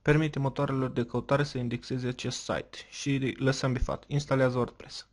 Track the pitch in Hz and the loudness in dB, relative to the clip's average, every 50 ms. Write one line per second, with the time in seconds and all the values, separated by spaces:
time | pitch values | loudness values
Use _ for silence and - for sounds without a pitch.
0 | _ - 147 151 160 151 147 139 139 135 131 - 143 139 135 131 131 127 131 139 | _ 6 6 6 4 2 0 0 -2 0 0 0 0 0 2 0 0 0 0 -2
1 | 120 117 - 123 117 - 139 139 147 143 - 131 123 120 120 120 - - 127 127 | -2 0 -2 -4 2 2 2 2 2 0 -2 -4 -4 -2 -4 -6 -6 -6 -6 -4
2 | 123 123 123 - - 123 123 - - - 98 76 - - - - - - - - | -2 -4 -4 -4 -6 -6 -6 -6 -4 -4 -4 -4 -4 -8 -14 -18 -16 -16 -12 -6
3 | - 143 139 135 135 123 - - 135 131 135 - - 131 127 120 - - 139 - | -2 0 0 0 0 -2 -2 2 2 2 2 2 0 0 2 2 0 0 -2 -6
4 | - - 143 143 147 - 139 131 131 127 123 127 120 101 - _ - - - - | -4 -2 -2 -2 0 2 2 4 4 4 4 2 0 -2 -4 _ -18 -14 -14 -16
5 | - _ | -16 _